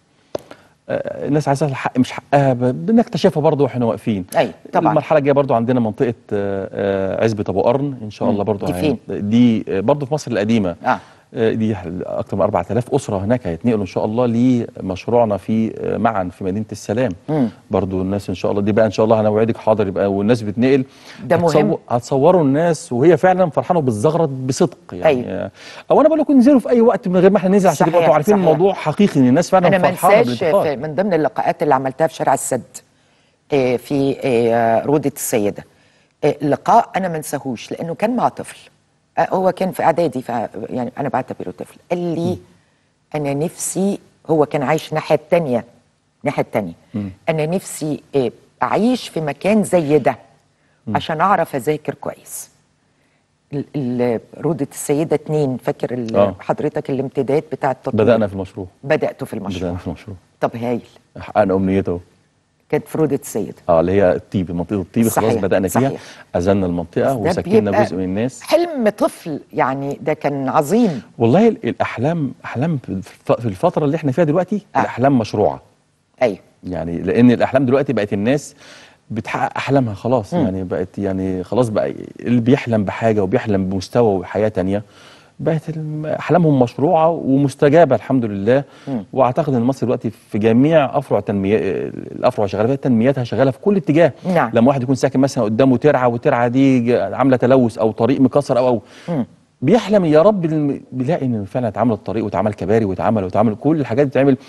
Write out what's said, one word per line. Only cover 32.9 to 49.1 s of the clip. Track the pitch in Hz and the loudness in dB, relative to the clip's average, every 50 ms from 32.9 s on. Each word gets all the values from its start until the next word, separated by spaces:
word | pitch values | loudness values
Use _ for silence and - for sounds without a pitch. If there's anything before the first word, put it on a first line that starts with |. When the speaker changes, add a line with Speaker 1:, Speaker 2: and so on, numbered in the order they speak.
| _ _ _ _ _ _ _ _ _ _ _ - | _ _ _ _ _ _ _ _ _ _ _ -2
Speaker 2:
آه، | 151 139 131 127 123 | 0 0 2 2 0
في، | 117 - - 147 139 139 135 131 - - | -2 -4 -4 -2 -2 0 -2 -2 -2 -2
آه، | 135 120 113 120 113 113 117 117 113 113 110 - | 0 0 2 2 2 2 2 2 2 2 0 2
روضة | 123 143 156 131 143 - | 0 0 0 0 -2 -6
السيدة، | - - - - 113 101 101 92 - - _ _ _ _ _ _ _ _ _ _ _ - | -6 -6 -2 -2 0 0 -2 -4 -6 -12 _ _ _ _ _ _ _ _ _ _ _ -2
آه، | 147 - - | -2 -2 0
لقاء | 143 147 139 - - - 202 233 - - - | -2 -2 -2 -2 0 2 2 2 2 0 -2
أنا | 180 190 180 | -4 -4 -4
ما | 165 | -6
انساهوش | 156 151 - - 139 - 135 120 104 - - | -6 -8 -8 -8 -8 -6 -6 -8 -8 -10 -10
لأنه | - - - 165 165 | -10 -8 -8 -8 -6
كان | - 202 220 254 | -4 -4 -2 -2
مع | 226 170 110 | 0 -2 -2
طفل. | - - - - - - - - _ _ _ _ _ _ _ _ - - | -2 -4 -14 -14 -16 -20 -20 -20 _ _ _ _ _ _ _ _ -4 -2
آه، | 165 - | -2 0
هو | - 185 185 185 | 0 0 0 0
كان | 175 - 190 185 | 0 0 -4 -4
في | 151 - | -2 0
إعدادي، | 110 156 160 170 170 147 - 131 | 0 0 2 2 0 -2 -2 -6
ف-، | 123 - 117 120 104 - - - 107 - | -8 -6 -6 -6 -6 -6 -8 -10 -10 -8
يعني | 90 127 120 113 - - | -6 -6 -6 -6 -6 -6
أنا | 123 131 | -6 -4
بعتبره | - 127 131 - 98 - 90 90 - - | -4 -4 -6 -6 -10 -12 -12 -12 -12 -12
طفل. | - - - _ _ - | -14 -16 -18 _ _ -8
قال | 180 175 175 175 160 | -6 -4 -4 -4 -4
لي: | 160 170 175 | -4 -4 -4
Speaker 1:
مم. | - 92 - _ _ _ _ _ _ _ _ _ _ _ _ _ - | -4 -6 -10 _ _ _ _ _ _ _ _ _ _ _ _ _ -8
Speaker 2:
"أنا | 151 147 139 139 | -6 -4 -4 -4
نفسي"، | 143 151 175 - - - - - 170 190 202 196 - _ _ _ _ _ - | -4 -4 -6 -6 -8 -10 -6 -4 -2 -2 -2 -4 -6 _ _ _ _ _ 0
هو | 160 156 143 | 2 2 2
كان | - - 151 | 2 0 -2
عايش | 139 123 156 156 - - | -2 0 -2 -2 -2 -4
الناحية | 156 156 - - 160 | -6 -4 -2 0 0
التانية، | 143 - - 185 170 165 135 123 117 - - _ _ _ _ _ _ _ _ _ _ - | 0 0 0 0 0 0 0 -2 -2 -4 -6 _ _ _ _ _ _ _ _ _ _ -6
الناحية | 143 139 - | -4 -4 -4
التانية. | 135 - - 117 101 85 82 _ _ _ - | -4 -4 -4 -4 -4 -6 -8 _ _ _ -8
Speaker 1:
مم. | 104 101 95 92 - - - | -8 -8 -8 -10 -8 -4 -4
Speaker 2:
"أنا | 160 156 151 | -2 -2 -2
نفسي، | 156 175 190 - - - - 151 156 143 135 - _ - | -2 -2 -4 -6 -8 -12 -8 -6 -6 -6 -6 -6 _ -2
آه، | 139 127 113 - - _ _ _ - | -2 -2 -2 -4 -10 _ _ _ -6
أعيش | 123 120 117 160 208 247 254 226 - | -4 -2 0 0 0 0 0 -2 -4
في | - | -8